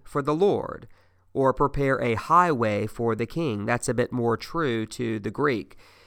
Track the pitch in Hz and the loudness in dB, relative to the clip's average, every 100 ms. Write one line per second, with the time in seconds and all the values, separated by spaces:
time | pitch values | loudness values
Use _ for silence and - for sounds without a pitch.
0 | - 147 139 156 196 127 - 80 - - | -6 -4 0 2 2 2 -2 -10 -14 -20
1 | _ _ _ 139 135 127 143 143 139 131 | _ _ _ 2 2 4 0 2 0 2
2 | 123 110 - 165 180 131 110 104 107 - | 0 -2 4 4 4 2 0 0 -2 -2
3 | 117 110 117 156 160 104 107 120 - 120 | -2 0 -2 -2 -2 -2 -2 -2 0 -2
4 | 123 123 117 110 - 165 147 113 110 - | -2 0 0 0 -4 -4 -2 -2 -4 -6
5 | 120 110 104 104 143 113 - - - - | -4 -4 -6 -2 0 0 -6 -18 -20 -20